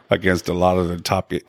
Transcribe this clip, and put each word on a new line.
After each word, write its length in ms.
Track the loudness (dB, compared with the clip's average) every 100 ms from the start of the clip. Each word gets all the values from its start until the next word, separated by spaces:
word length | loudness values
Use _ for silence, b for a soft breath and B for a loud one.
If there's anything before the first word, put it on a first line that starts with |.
| -2
against 380 | 0 2 0 0
a 40 |
lot 240 | 0 2 2
of 100 | 0
the 100 | -4
top 320 | -4 -4 -4 -8